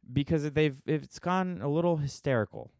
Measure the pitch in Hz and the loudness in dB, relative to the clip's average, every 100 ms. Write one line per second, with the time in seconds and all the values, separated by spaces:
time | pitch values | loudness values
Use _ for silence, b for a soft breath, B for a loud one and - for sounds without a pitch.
0 | - 127 139 160 147 147 156 135 - 151 | -2 -2 0 0 0 2 2 0 -2 -2
1 | 139 - - 185 185 180 131 151 170 160 | -2 -8 -2 0 0 -4 -2 2 2 2
2 | 143 - - 123 104 - - | -2 -4 0 0 0 -6 -14